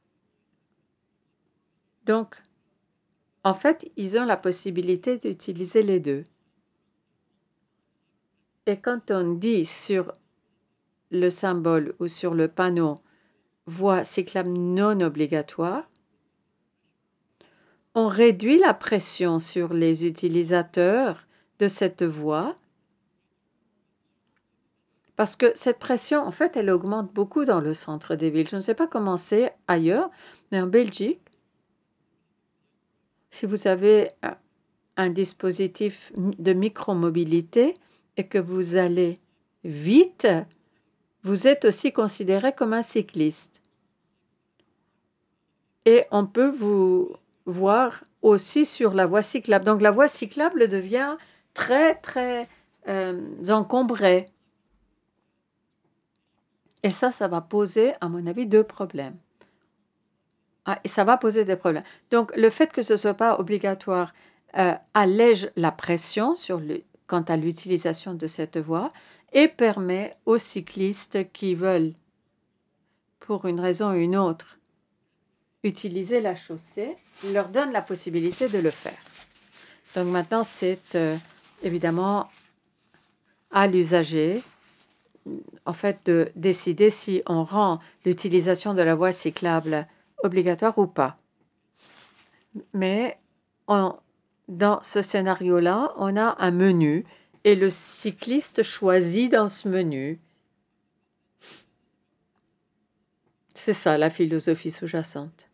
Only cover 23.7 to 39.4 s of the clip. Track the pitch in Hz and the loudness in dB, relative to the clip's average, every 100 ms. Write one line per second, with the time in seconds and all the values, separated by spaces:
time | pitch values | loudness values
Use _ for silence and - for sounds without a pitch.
23.7 | _ _ _ _ _ _ _ _ _ _ | _ _ _ _ _ _ _ _ _ _
24.7 | _ _ _ _ - 214 - 240 233 254 | _ _ _ _ -4 -4 2 2 2 -2
25.7 | 240 - 254 - 294 294 - 320 262 202 | -4 -2 -4 0 -2 -2 -2 -2 0 0
26.7 | 180 185 214 196 202 202 302 269 185 151 | 0 0 -6 -6 -4 -2 -2 0 0 0
27.7 | 156 - 156 - 160 160 156 156 196 190 | -6 -8 -12 -6 -2 0 0 -2 -4 -4
28.7 | 226 330 240 202 180 - 214 254 - - | -2 -2 -2 -2 -4 0 0 0 -2 -2
29.7 | 175 165 208 359 - - - - 196 185 | 0 2 0 -2 -6 -20 -20 -6 -4 2
30.7 | 220 233 - 208 359 _ _ _ _ _ | 2 2 -2 -4 -6 _ _ _ _ _
31.7 | _ _ _ _ _ _ _ _ _ _ | _ _ _ _ _ _ _ _ _ _
32.7 | _ _ _ _ _ _ - 208 208 202 | _ _ _ _ _ _ -10 -6 -2 0
33.7 | 185 202 214 196 - - - _ _ _ | 2 6 6 4 -4 -10 -10 _ _ _
34.7 | _ _ - 185 170 185 - 190 180 190 | _ _ -4 -2 0 -4 -4 -6 -2 -4
35.7 | - 208 196 - - 185 202 170 185 214 | -4 -6 -6 -16 -6 -6 -2 0 2 0
36.7 | - - 180 170 165 165 170 165 233 262 | -4 -4 -2 0 0 0 0 0 2 2
37.7 | 359 _ _ _ - 196 202 175 185 175 | 0 _ _ _ -10 -4 -4 -4 -4 -2
38.7 | 180 180 175 180 170 _ _ | 2 2 2 0 -2 _ _